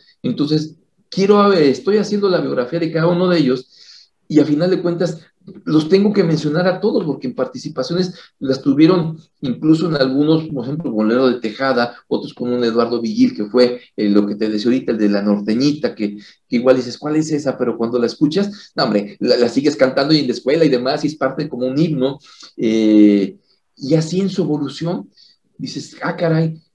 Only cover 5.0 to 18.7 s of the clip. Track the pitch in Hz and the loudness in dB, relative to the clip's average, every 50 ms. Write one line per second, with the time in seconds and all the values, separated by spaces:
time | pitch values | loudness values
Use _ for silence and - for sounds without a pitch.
5 | 180 165 - - - _ _ _ _ - - - - - 151 156 156 - 190 196 | -2 -4 -4 -8 -16 _ _ _ _ -20 -20 -12 -4 0 0 0 2 4 4 4
6 | 202 214 - 202 175 165 156 139 151 151 147 175 180 185 175 185 202 220 254 240 | 4 2 2 2 2 2 0 0 -2 -2 -2 0 0 0 0 0 -2 -2 0 0
7 | 185 156 131 - - 127 120 - 127 - - 127 - 156 - - 127 - 170 180 | -2 -2 -4 -6 -8 -8 -6 -4 -6 -6 -6 -10 -12 -10 -8 -8 -6 -4 -2 -2
8 | 185 180 - - - - _ _ 143 135 131 - - 143 135 143 156 170 185 175 | -2 -4 -6 -12 -20 -20 _ _ -4 -4 -4 0 0 0 4 6 6 6 4 2
9 | 160 160 160 - - _ _ _ - 131 117 - 151 156 160 160 185 170 156 143 | 0 -2 -6 -10 -14 _ _ _ -6 -6 -6 0 2 2 2 2 2 0 -2 -2
10 | 131 131 131 139 147 156 160 156 160 156 151 127 113 127 151 160 165 135 113 107 | -2 -2 0 0 2 2 0 0 -2 -4 -8 -8 -8 -6 -8 -6 -6 -6 -4 -2
11 | 107 107 117 127 135 127 117 - - 107 104 - 135 135 127 120 120 120 - - | 0 0 2 2 2 2 0 -2 -4 -8 -6 -4 -2 -2 0 0 -2 -4 -6 -12
12 | _ _ - - - - - - 123 123 123 123 120 117 110 117 117 117 120 120 | _ _ -6 -6 -6 -10 -10 -8 -6 -4 -4 -2 -2 0 0 0 0 0 -2 -4
13 | 117 110 104 117 127 120 - 110 104 104 - 123 123 120 123 - - _ _ - | -4 -4 0 2 2 2 2 -2 -6 -2 2 2 2 2 2 -4 -12 _ _ -2
14 | 107 104 101 104 101 101 104 104 110 107 107 107 - 120 123 131 - - 120 107 | 0 2 2 2 2 0 -2 -4 -4 -2 -2 -2 0 0 0 0 0 -2 -2 0
15 | 107 101 101 101 101 104 101 101 101 110 110 120 135 147 143 - - 117 - - | 0 0 0 0 0 0 0 0 0 -2 -2 0 0 0 0 0 -4 -6 -4 -4
16 | 107 101 104 104 - - - _ _ _ 131 117 120 131 131 131 120 123 - - | -6 -6 -6 -10 -16 -20 -20 _ _ _ -4 2 4 4 4 4 0 -4 -10 -10
17 | - 151 151 156 151 151 151 143 - 135 - - 127 120 110 - 117 113 123 123 | -6 -2 -2 -2 -2 -2 -4 -2 -2 -4 -4 -2 -2 -2 -2 -2 -2 -2 0 0
18 | 117 110 - - 156 143 160 190 202 202 - - - - | 0 -2 0 0 -2 0 0 0 -2 -2 -6 -10 -18 -12